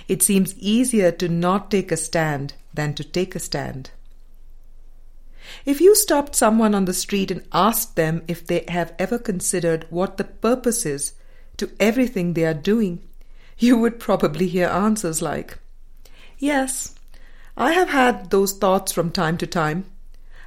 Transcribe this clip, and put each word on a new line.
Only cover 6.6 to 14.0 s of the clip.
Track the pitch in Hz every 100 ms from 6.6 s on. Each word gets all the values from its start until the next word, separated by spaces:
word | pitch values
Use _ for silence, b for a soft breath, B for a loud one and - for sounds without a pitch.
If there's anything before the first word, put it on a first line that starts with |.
| 220 202
on | 185
the |
street | 185 - 202 190
and | 175 -
asked | 156 202 220 - -
them | 160 165 165
if | 170 -
they | 175 -
have | 175 170 -
ever | 190 240
considered | - 180 - 180 165 160 -
what | 170 190 -
the |
purpose | - - 220 254 247 226 156
is | 143 - - b b b b
to | - -
everything | 208 233 233 196 175
they | 165 160
are |
doing, | 156 190 226 196 175 - - b b b b
you | 240 233
would | 233
probably | 233